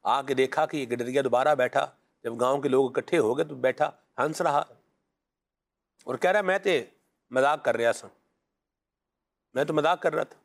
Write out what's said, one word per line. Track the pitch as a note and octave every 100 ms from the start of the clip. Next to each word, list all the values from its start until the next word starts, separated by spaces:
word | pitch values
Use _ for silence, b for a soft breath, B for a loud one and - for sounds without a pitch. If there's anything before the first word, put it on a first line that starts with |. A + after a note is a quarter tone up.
آ | - C3
کے | C3+
دیکھا | C3 C3 - D#3
کہ | D#3
یہ | B2+
گڈریا | A#2+ A#2+ C3+
دوبارہ | C3 B2 C#3
بیٹھا، | C#3+ B2+ D3 - _ _ _
جب | A#2 A#2
گاؤں | B2 C#3+
کے | C#3
لوگ | C3 C3+
اکٹھے | C3 - E3+
ہو | A2 C3
گئے |
تو | D#3+
بیٹھا، | C#3 B2+ B2+ D3 - _ -
ہنس | C#3+ D#3
رہا | E3+ C#3+ - - _ _ _ _ _ _ _ _ _ _ _ _
اور | -
کہہ | B2 F3+
رہا، | G3+
"میں | F#3+ G3
تے | F#3+ D#3+ A#2 _ _ _ _
مذاق | B2+ C#3 D3+
کر | C3+ A#2
رہا | A#2
سا، | A2 F#2+ _ _ _ _ _ _ _ _ _ _ _ _ _ _
میں | B2
تو | D3
مذاق | D#3 D3+ F3
کر | F3
رہا | D#3
تھا۔" | - -